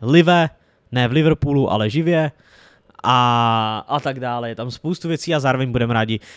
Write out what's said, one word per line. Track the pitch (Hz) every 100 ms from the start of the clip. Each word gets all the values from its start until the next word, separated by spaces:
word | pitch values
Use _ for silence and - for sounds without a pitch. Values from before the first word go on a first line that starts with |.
live, | 113 165 165 175 165 - _ _ _
ne | 123 123
v |
Liverpoolu, | 139 156 156 139 143 110
ale | 104 107
živě. | 139 165 165 151 - _ _ _ _ _ -
A, | 113 123 123 120 117 113 110 107 -
a | 143
tak | 143 131
dále. | 123 120 117
Je | 110
tam | 123
spoustu | 123 156 180 165
věcí | 160 - 156
a |
zároveň | 135 131 131
budeme | 120 117
rádi, | 113 110 110 -